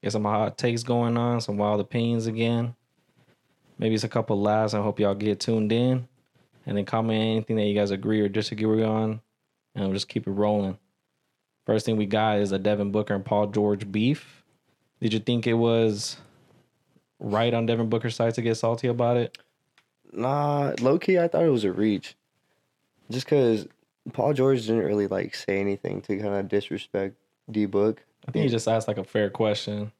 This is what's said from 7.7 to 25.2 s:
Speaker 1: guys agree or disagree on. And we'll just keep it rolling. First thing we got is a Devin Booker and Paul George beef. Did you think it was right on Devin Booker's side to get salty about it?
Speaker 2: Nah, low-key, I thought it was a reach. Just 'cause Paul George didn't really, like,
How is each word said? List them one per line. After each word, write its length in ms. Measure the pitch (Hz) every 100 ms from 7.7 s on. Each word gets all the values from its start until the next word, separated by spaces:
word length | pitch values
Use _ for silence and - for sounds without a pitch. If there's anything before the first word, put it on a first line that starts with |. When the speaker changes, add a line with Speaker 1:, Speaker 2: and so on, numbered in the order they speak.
| 104
Speaker 1:
guys 160 | 101
agree 280 | 98 107 110
or 80 | 104
disagree 540 | 101 104 107 110 110
on. 380 | 110 110 110 110 _ _ _ _ _ -
And 80 |
we'll 80 | 98
just 160 | 98 -
keep 180 | - 110
it 60 |
rolling. 440 | 98 104 104 98 92 _ _ _ _ _ _ _ _ -
First 200 | 110 110
thing 100 | 110
we 100 | 104
got 340 | 107 110 104
is 100 | 101
a 80 | 95
Devin 320 | 98 104 101
Booker 240 | 104 104
and 100 | 101
Paul 220 | 98 104 104
George 460 | 104 104 101 104
beef. 500 | 101 117 151 - - _ _ _ _ _ _
Did 120 | 113
you 80 | 110
think 260 | 110 120 120
it 80 |
was 640 | 117 117 117 113 104 - - - _ _ _ _ _ _ _ _ _
right 340 | 110 104 117
on 120 | 117 113
Devin 220 | 117 113
Booker's 280 | 113 117 113
side 180 | 117
to 80 | 113
get 140 | 117 113
salty 320 | 113 117 127
about 280 | 117 120 120
it? 200 | 117 - _ _ _ _ _ _ _
Speaker 2:
Nah, 640 | - 120 143 147 147 143 64
low-key, 360 | 123 160 - 180
I 80 | 170
thought 160 | 156
it 40 | 165
was 140 | 127
a 80 | 104
reach. 440 | 90 107 101 - - _ _ _ _ _ _ _ _ _
Just 200 | 123 -
'cause 400 | 147 123 110 - _ _ _ -
Paul 200 | - 123
George 320 | 139 131 131 110
didn't 160 | 113
really, 240 | 95 104 98
like, 300 | 95